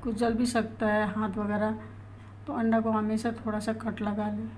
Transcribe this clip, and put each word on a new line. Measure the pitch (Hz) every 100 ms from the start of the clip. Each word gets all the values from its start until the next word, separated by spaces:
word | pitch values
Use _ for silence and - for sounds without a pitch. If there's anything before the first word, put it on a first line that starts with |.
को | 254
जल | 208 233
भी | 226 247
सकता | 240 220 - 214
है | 208 208
हाथ | 208 214 196
वगैरह, | 208 208 214 220 - - - - - - -
तो |
अंडा | 285 226 226
को | 226
हमेशा | 220 214 214 233 226 220
थोड़ा | 214
सा | 208 220
कट | 226 190
लगा | 208 208 214
लें। | 208 226